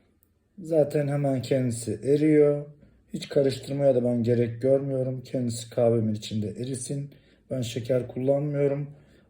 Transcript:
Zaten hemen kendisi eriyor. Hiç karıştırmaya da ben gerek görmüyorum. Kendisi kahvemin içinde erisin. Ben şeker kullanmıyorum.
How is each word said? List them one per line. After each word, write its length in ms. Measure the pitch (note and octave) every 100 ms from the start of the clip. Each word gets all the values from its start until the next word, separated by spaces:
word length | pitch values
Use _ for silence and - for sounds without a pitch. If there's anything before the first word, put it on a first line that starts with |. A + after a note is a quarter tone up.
| _ _ _ _ _ -
Zaten 480 | D#3+ D#3+ C#3+ D3+ C#3
hemen 340 | C#3+ C#3 C3
kendisi 580 | - C3+ B2 A2+ A2 F#2+
eriyor. 640 | C3+ D3 D#3 D3+ D3 D3 D3 - - _ _
Hiç 160 | - -
karıştırmaya 680 | D3 C3+ - - C#3+ C#3 B2
da 80 |
ben 200 | A#2+ A#2+
gerek 380 | A2+ A#2+ A#2 A#2
görmüyorum. 600 | C3 C3+ C#3 C3 C3 B2+
Kendisi 480 | - C3 A#2+ A2+ -
kahvemin 440 | B2+ A#2 A#2 A2
içinde 360 | G#2+ - G#2+ G#2
erisin. 600 | - B2+ B2 - C#3 C#3+ - _ _ -
Ben 100 | C3
şeker 460 | A#2 B2 A#2 B2+ A#2+
kullanmıyorum. 800 | B2 C3 C#3+ D3 C#3+ C#3+ C#3+ C#3+ - _ _ _